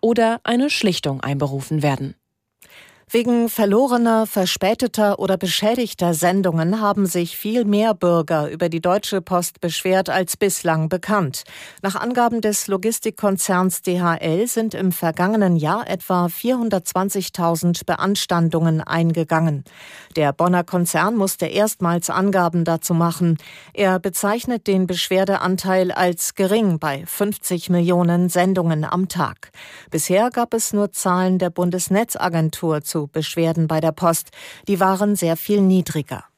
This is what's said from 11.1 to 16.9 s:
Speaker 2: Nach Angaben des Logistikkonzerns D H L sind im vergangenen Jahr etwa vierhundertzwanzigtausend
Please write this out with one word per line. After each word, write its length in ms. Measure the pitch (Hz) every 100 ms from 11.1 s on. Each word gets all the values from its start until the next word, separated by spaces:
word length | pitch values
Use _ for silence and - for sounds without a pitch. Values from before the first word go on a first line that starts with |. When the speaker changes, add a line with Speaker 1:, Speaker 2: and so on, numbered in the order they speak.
| 208 156 127 - - - -
Speaker 2:
Nach 140 | 196 190
Angaben 440 | 233 247 240 226
des 280 | 214 208 -
Logistikkonzerns 1120 | 190 214 226 220 - 208 196 - 185 190 -
D 180 | - 180
H 140 | 175 165
L 280 | 165 165 240
sind 280 | - 220
im 180 | 170 190
vergangenen 640 | 170 170 160 180 220 190 170
Jahr 340 | 151 202 -
etwa 380 | 185 - 180 175
vierhundertzwanzigtausend 1600 | - 233 254 226 196 -